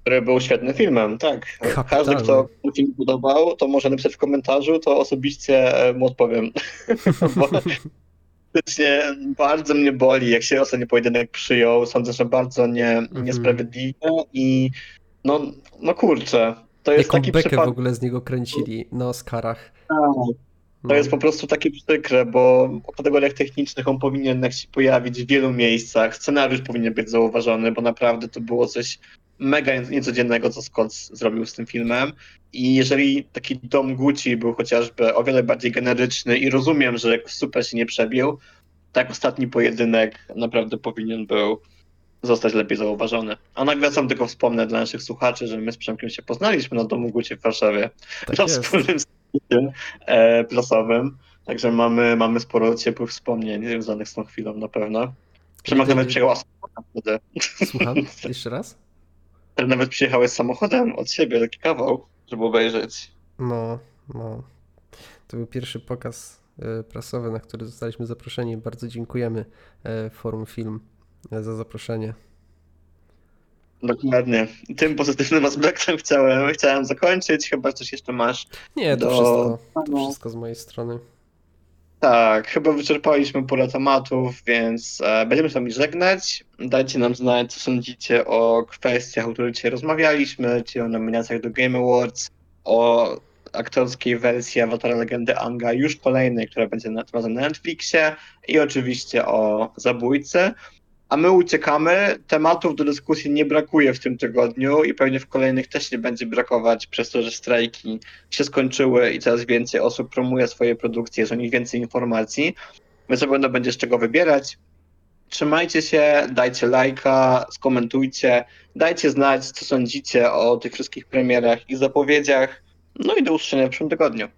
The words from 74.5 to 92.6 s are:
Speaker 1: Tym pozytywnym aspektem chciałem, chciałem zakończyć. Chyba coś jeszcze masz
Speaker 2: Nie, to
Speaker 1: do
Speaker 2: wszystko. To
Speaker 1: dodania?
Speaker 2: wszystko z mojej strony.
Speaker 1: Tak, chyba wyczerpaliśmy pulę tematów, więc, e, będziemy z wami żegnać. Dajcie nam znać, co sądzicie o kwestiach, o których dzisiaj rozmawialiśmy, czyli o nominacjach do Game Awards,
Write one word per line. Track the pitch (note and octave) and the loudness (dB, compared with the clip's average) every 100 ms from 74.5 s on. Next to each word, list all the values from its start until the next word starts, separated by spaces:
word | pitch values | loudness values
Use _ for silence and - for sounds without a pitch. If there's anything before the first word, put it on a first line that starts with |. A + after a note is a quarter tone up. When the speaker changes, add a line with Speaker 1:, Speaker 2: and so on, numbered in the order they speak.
| - - C3 | -6 -14 -2
Speaker 1:
Tym | D#3 D3 | 0 2
pozytywnym | C#3+ C3+ C#3 D#3+ C#3+ | -2 0 2 2 2
aspektem | C#3+ D3+ - - D#3+ | 2 0 0 -2 -2
chciałem, | - C#3+ C3+ C3 C#3 | 2 4 4 4 0
chciałem | D3+ D3 C#3 | 2 2 2
zakończyć. | C3 C3+ F3+ F#3 - D3+ - | -2 0 2 2 0 -2 -2
Chyba | C3+ C3+ | -4 -4
coś | C3 B2 | -6 -12
jeszcze | C3+ - | -14 -10
masz | B2 A#2 B2 - - - - | -2 -2 -2 -10 -20 -14 -4
Speaker 2:
Nie, | F3+ C3+ | -2 0
to | A#2+ | 2
Speaker 1:
do | |
Speaker 2:
wszystko. | B2 A#2+ A#2+ A#2+ A#2 - | 4 4 4 0 -4 -8
To | D#4+ | -8
Speaker 1:
dodania? | D4+ C#3+ C#3 | -4 -4 -4
Speaker 2:
wszystko | C#3 A2+ | -8 -12
z | |
mojej | A2+ A#2 A#2 | -10 -12 -12
strony. | - - A#2 A#2 A#2+ _ _ _ _ _ _ _ _ _ | -14 -12 -10 -10 -14 _ _ _ _ _ _ _ _ _
Speaker 1:
Tak, | C#3+ A#2 A2+ A2 A2 | 4 6 6 4 0
chyba | - D3+ | -2 0
wyczerpaliśmy | D3 D3 D3 - D3 C#3 C#3 C3 | 0 0 0 2 2 2 -2 -2
pulę | C3 B2+ | 0 0
tematów, | C3+ C#3 C3+ C3 C3 B2+ B2 - | 0 2 2 0 -2 -2 -4 -2
więc, | A#2 A2+ A#2 - - | 0 0 -4 -8 -4
e, | E2 A2 A2+ | 0 0 2
będziemy | C3 D#3+ | 2 0
z | |
wami | C3 B2 | -2 -6
żegnać. | A#2 D3 E3+ F#3 F#3+ - - _ _ | -2 -2 0 0 0 -4 -10 _ _
Dajcie | B2+ C3 C3+ B2+ | -2 0 0 0
nam | A#2+ | 0
znać, | B2 B2+ B2 B2 | 0 0 0 0
co | - | -6
sądzicie | - B2 A#2+ B2 - A#2+ - | -4 -4 -4 -12 0 0 2
o | A2+ A#2 A2+ A#2 | 2 4 2 0
kwestiach, | - C3 B2 B2 - A2+ | -4 -2 -2 -4 -6 -6
o | |
których | A2+ B2 | -4 -4
dzisiaj | A#2+ A#2+ | -2 -4
rozmawialiśmy, | B2 D3 D#3 D#3+ D3 C#3 - B2 A#2+ A#2 | -4 -4 2 2 2 -2 -2 -2 -2 -4
czyli | B2+ | -6
o | A#2 | -4
nominacjach | A2+ A2 A2+ A#2 A#2 | -4 -2 -4 -4 -6
do | A#2+ | -6
Game | A2 B2+ B2 | -2 0 0
Awards, | B2 B2 A#2+ - - _ _ _ | 2 2 0 -6 -12 _ _ _